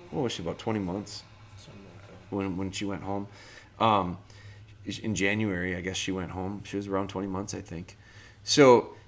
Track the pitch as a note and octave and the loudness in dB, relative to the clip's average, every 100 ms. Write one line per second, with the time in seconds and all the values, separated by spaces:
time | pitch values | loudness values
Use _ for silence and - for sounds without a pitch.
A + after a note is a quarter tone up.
0 | - E3 B2 - E2+ - - A2 F#2+ F#2+ | -8 -2 -2 -2 -6 -4 -2 -2 0 -4
1 | G2+ - - - - - - - G2 - | -6 -12 -16 -20 -20 -20 -18 -18 -18 -20
2 | - - - G#2 G2 F2+ F#2+ F#2+ G2+ G2 | -18 -18 -6 -2 -2 -2 -4 -2 -4 -4
3 | F#2+ G2+ G2+ - - - - - A2 G#2 | -4 -4 -6 -12 -20 -20 -14 2 6 6
4 | F2+ E2+ - - - - - - - F#2 | 4 -2 -10 -20 -18 -18 -20 -16 -10 -6
5 | A2 F#2+ G2 G#2 A2 F2+ F#2 F2+ F2+ F#2 | -2 2 2 4 2 0 0 -2 -4 -4
6 | - F#2 E2+ F2+ F#2 G2+ G2 G2 G2+ F#2+ | -2 -2 -2 -4 -4 -6 -6 -6 -2 -2
7 | G2 F#2+ G2 F#2 G2+ F#2+ G2 E2+ F2 - | 0 -4 -4 -4 -6 -8 -8 -10 -12 -16
8 | - - - - - - C3+ A#2+ - - | -20 -20 -20 -12 0 8 10 10 8 -6